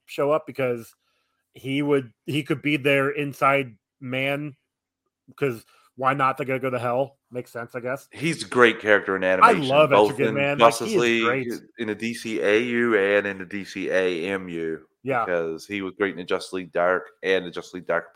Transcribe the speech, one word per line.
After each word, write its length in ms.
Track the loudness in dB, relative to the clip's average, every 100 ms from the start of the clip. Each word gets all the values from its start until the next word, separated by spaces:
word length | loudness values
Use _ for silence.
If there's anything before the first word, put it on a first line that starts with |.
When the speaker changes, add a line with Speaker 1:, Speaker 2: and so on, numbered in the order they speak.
| -10
Speaker 1:
show 240 | -2 0
up 160 | 0 -2
because 480 | -4 -4 -4 -10 _ _ _ _ _ _
he 260 | -14 -6 -2
would, 300 | 0 0 -2 _ -6
he 160 | -4
could 180 | -2 -4
be 140 | -2 0
their 340 | 2 2 2
inside 680 | -4 -8 -2 2 2 -2 -12 _ _
man, 560 | -8 -4 -4 -4 -8 -14 _ _ _ _ _ _ _ -4
'cause 280 | -4 -4 -12 _ _ -4
why 180 | -2
not? 220 | 2 0 -2
They're 100 | -4
gonna 120 | -4
go 120 | -2
to 80 | -2
hell. 400 | -2 -2 -2 _ _
Makes 200 | -14 -12
sense, 220 | -12 -12
I 60 | -10
guess. 280 | -8 -10 -12
Speaker 2:
He's 300 | -6 -4 -4
a 60 | -2
great 320 | 6 6 6
character 360 | 4 4 4 0
in 60 |
Speaker 1:
I 80 | 2
Speaker 2:
animation, 360 | 6 6 4 2
Speaker 1:
love 220 | 4 6
Speaker 2:
both 260 | 6 6 2
Speaker 1:
Etrigan, 120 | -2
Speaker 2:
in 60 |
Speaker 1:
man. 240 | 0 -2 4
Like, 100 | 4
Speaker 2:
Justice 200 | 4 0
Speaker 1:
he 60 | 2
is 40 |
Speaker 2:
League, 240 | 2 2 0 -2 -4
Speaker 1:
great. 120 | -10 -12 -10
Speaker 2:
in 100 | -8
the 60 |
D 200 | -6 -6
C 260 | -6 -6 -2
A 180 | 2 2
U, 360 | 2 0 2 2
and 300 | 2 2 0
in 120 | -6
the 60 | -10
D 180 | -12
C 260 | -10 -8 -2
A 360 | 0 0 -2 -4
M 200 | -4 -6
U. 380 | -6 -6 -8 -12 _
Speaker 1:
Yeah. 220 | -6 -4
Speaker 2:
Because 420 | -2 -2 -2 -8 -8
he 160 | -8
was 120 | -6
great 180 | -2 -4
in 40 | -4
the 60 |
Justice 280 | -4 -6 -4
League 200 | -10 -4
Dark 380 | 0 2 0 -4 _
and 220 | 0 0
the 60 | -2
Justice 240 | -10 -12
League 120 | -10 -4
Dark 220 | -4 -4